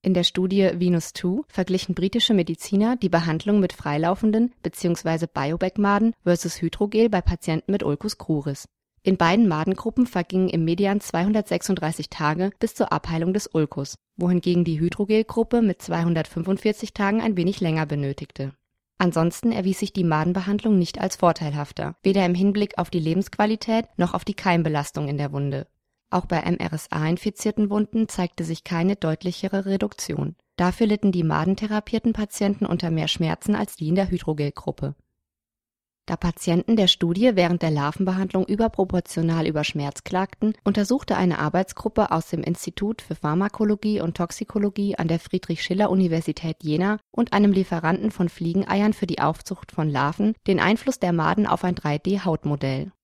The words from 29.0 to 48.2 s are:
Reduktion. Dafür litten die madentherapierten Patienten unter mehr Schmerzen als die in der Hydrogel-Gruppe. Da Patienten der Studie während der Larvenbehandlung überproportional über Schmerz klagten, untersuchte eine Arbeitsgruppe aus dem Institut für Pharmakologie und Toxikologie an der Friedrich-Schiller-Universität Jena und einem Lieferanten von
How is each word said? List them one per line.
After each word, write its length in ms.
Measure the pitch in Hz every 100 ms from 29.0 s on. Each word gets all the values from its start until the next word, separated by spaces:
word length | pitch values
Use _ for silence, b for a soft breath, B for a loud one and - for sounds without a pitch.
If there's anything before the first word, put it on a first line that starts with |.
| 160 156 185 175 190 196 196
Reduktion. 680 | 196 208 - - 156 151 165 _
Dafür 320 | - 180 - 226
litten 240 | 208 202
die 140 | 180
madentherapierten 880 | 160 156 160 196 214 214 - 220 240
Patienten 540 | 220 214 - 202 202 185
unter 260 | 170 170
mehr 160 | 160 156
Schmerzen 480 | - 165 165 - 208
als 180 | 208
die 140 | - 156
in 80 | 180
der 140 | 190
Hydrogel-Gruppe. 840 | 175 - 151 147 - - - 139 143 _ _ _ _ _ _ _ _ _ _ -
Da 100 | 170
Patienten 600 | 175 - - 170 - 226
der 100 | 185
Studie 460 | - 170 175 247
während 280 | 196 175 175
der 100 | 165
Larvenbehandlung 760 | 147 143 - 190 185 190 190 185
überproportional 1040 | 208 226 - 190 185 - - 165 165 165
über 160 | 151
Schmerz 400 | 151 151 143 -
klagten, 480 | - 185 190 - 214 214
untersuchte 540 | - 202 202 262 - 185
eine 240 | 185 -
Arbeitsgruppe 720 | 151 170 190 - 220 - 208
aus 160 | 165 -
dem 160 | 170
Institut 580 | - 170 - - 202 226
für 140 | - 156
Pharmakologie 840 | 151 160 202 - 214 208 214 208
und 160 | 165 -
Toxikologie 800 | 170 - 214 - 202 190 202 190
an 120 | 165
der 100 | 165
Friedrich-Schiller-Universität 1400 | - 185 - 165 - 185 208 196 180 160 165 156 165 160
Jena 360 | 160 151 190 214 _
und 220 | - 240
einem 180 | 202 208
Lieferanten 640 | 196 185 170 160 180 214
von 160 | -